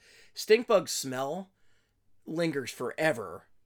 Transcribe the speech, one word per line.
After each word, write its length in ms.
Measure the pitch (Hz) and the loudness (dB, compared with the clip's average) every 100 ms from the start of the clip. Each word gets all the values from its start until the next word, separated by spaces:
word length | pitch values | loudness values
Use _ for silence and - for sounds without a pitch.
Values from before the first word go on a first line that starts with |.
| - - - | -20 -20 -18
stink 340 | - - 226 240 | -8 4 4 6
bug 220 | 202 - | 2 2
smell 600 | - 135 127 139 175 190 _ - _ _ _ _ - - | -4 -4 -4 -4 -6 -10 _ -20 _ _ _ _ -20 -8
lingers 460 | 165 170 143 117 | -2 -2 -2 -6
forever. 720 | - 123 - 156 117 92 87 - _ | -6 -6 0 0 0 -4 -12 -16 _